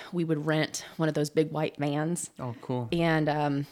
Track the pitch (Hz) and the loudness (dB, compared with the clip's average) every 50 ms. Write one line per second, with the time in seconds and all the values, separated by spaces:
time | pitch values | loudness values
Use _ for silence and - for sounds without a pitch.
0 | - - - 175 170 160 160 147 147 160 156 156 151 - - - - - - - | -12 -6 -2 -2 0 0 0 0 0 0 2 2 2 0 -2 -8 -10 -8 -4 0
1 | 160 156 147 151 147 147 - 160 160 151 151 151 156 - - - 143 147 143 147 | 0 2 2 2 0 2 2 2 2 2 2 -2 -2 -2 -2 -2 -2 -2 0 0
2 | 151 160 175 - - - - - 131 123 117 - - - 127 123 120 113 - 170 | 0 0 -2 -4 -6 -8 -10 -10 -8 -8 -8 -8 -6 -4 -4 -2 -2 -2 0 2
3 | 165 165 160 156 156 147 147 151 147 147 143 143 143 - | 4 4 4 4 4 2 2 2 2 2 0 0 -2 -4